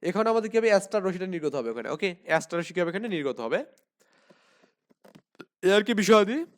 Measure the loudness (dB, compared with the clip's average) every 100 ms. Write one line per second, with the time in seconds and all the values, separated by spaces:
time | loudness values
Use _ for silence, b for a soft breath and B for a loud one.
0 | -4 -2 0 0 0 0 4 2 2 -2
1 | -2 -4 -6 -4 -4 -4 -6 -6 -6 -4
2 | -4 -6 0 0 0 -6 -6 -4 -2 -4
3 | -6 -4 -4 -4 -4 -4 -4 _ _ _
4 | b b b b b b b b _ _
5 | -20 -20 _ _ -20 _ 4 4 4 0
6 | 6 6 6 -2 -6